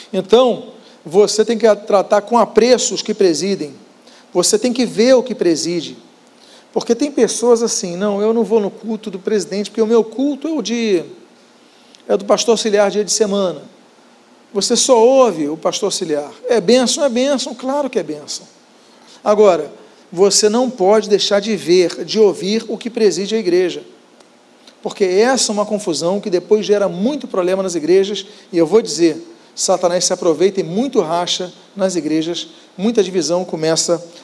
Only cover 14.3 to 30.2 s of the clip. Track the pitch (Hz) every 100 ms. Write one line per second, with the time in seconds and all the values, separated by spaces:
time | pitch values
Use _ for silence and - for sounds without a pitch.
14.3 | _ _ 202 190 233 - 233 233 269 240
15.3 | 160 147 160 185 - 196 - 170 147 -
16.3 | - - 233 175 247 233 330 285 233 269
17.3 | 269 294 233 254 294 262 214 151 147 135
18.3 | - - _ _ _ _ _ - - 208
19.3 | 208 202 165 147 - - _ - 170 196
20.3 | - 214 233 254 - 185 214 202 196 -
21.3 | 202 208 185 139 180 165 - 156 202 202
22.3 | 147 185 220 220 220 226 233 208 165 196
23.3 | 220 180 180 180 147 - - _ _ _
24.3 | _ _ _ - _ 202 - 185 190 240
25.3 | 262 - 208 208 202 190 147 170 196 202
26.3 | 175 - 214 180 208 190 175 233 294 -
27.3 | 190 180 190 190 165 156 190 196 196 -
28.3 | - - 170 156 220 180 151 170 143 -
29.3 | - - - - 180 180 180 - 180